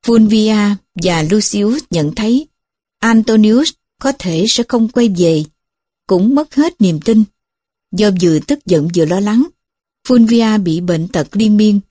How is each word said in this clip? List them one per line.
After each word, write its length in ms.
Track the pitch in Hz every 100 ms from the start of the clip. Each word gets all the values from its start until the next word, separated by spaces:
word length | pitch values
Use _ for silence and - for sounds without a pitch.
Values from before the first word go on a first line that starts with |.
| -
Fulvia 680 | 233 214 220 214 214 208 202 _ -
và 280 | 180 165 156
Lucius 520 | 214 - 208 208 277 -
nhận 260 | 170 151 -
thấy 320 | 214 254 311 _ _ _ _ _
Antonius 720 | 226 226 220 220 214 233 320 - _ _
có 100 | 262 277
thể 260 | 185 160 220
sẽ 140 | - 240
không 220 | 240 226
quay 200 | 247 233 180
về, 260 | 170 160 151 _ _ _ _ _ -
cũng 280 | 185 208 277
mất 200 | 302 -
hết 260 | 320 -
niềm 180 | 190 156 220
tin. 180 | 220 214 _ _ _ _ _ _
Do 180 | 180 208 185
vừa 180 | 175 156
tức 260 | 147 294 -
giận 220 | 165 156 175
vừa 100 | 156
lo 140 | 180
lắng, 280 | 208 226 330 _ _ _ _ _ -
Fulvia 560 | 247 226 233 226 214
bị 180 | 180 160
bệnh 260 | 180 165 175
tật 200 | 175 143
liên 260 | 202 220 208
miên. 220 | 214 202 -